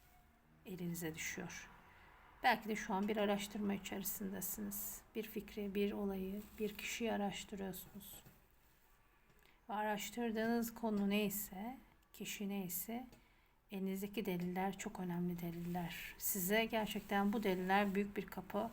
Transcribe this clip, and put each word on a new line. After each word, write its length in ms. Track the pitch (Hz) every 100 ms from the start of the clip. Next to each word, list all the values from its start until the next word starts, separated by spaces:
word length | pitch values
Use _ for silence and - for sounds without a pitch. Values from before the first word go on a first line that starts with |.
| - - - - _ - -
elinize 480 | 185 175 165 165
düşüyor. 560 | 160 - - - - - - - - - - - -
Belki 260 | 262 220 214
de 80 | 214
şu 180 | -
an 140 | 190 208
bir 80 | 214
araştırma 580 | 202 202 - 214 208
içerisindesiniz. 1300 | 196 - 202 190 - 196 196 185 - 202 202 - - -
Bir 80 | -
fikri, 520 | 220 - 202 - 202
bir 180 | 196 202
olayı, 500 | 208 202 190 185 202 208 -
bir 160 | 214
kişiyi 380 | 208 - - 233
araştırıyorsunuz. 1120 | 202 202 - - 202 190 180 - 208 - - - - - - - - _ - _ _ _ - - - -
Ve 60 |
araştırdığınız 1000 | 202 214 202 - - 240 220 220 233 233
konu 360 | - 226 208 196
neyse, 680 | 208 208 202 - 185 220 269 - - _
kişi 360 | - 202 - 196
neyse, 580 | 202 180 - - 226 254 - - - _ _ _
elinizdeki 560 | 196 190 190 202 208 196
deliller 520 | 180 175 180 190 190
çok 220 | 214 202
önemli 400 | 180 175 175 175
deliller. 720 | 175 170 175 175 170 - - -
Size 460 | - 202 180 214
gerçekten 680 | 226 226 208 208 - 202 202
bu 100 | 208
deliller 520 | 202 185 185 196 208
büyük 220 | 190 202 -
bir 100 | 190
kapı 440 | - - 202 226